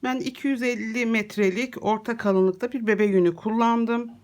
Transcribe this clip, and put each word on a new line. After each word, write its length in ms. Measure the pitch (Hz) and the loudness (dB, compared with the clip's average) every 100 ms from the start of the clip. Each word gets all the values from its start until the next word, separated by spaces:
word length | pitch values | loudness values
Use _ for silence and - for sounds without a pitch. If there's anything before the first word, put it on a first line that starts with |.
Ben 140 | 262 254 | -4 -4
iki 320 | 247 254 285 | -6 -4 -2
yüz 140 | 269 | 0
elli 440 | 247 240 220 226 233 | -2 -2 -4 -2 0
metrelik 760 | 226 214 - 196 185 254 - | 0 -2 0 0 0 -4 -4
orta 320 | 202 214 220 233 | -2 -2 -2 -4
kalınlıkta 560 | 208 190 190 185 - | 0 4 2 0 -4
bir 140 | 269 220 | -4 0
bebe 180 | 208 | 2
yünü 300 | 208 190 175 | 4 4 4
kullandım. 760 | 170 214 220 233 233 226 233 240 - | 2 -4 2 2 2 2 -2 -4 -12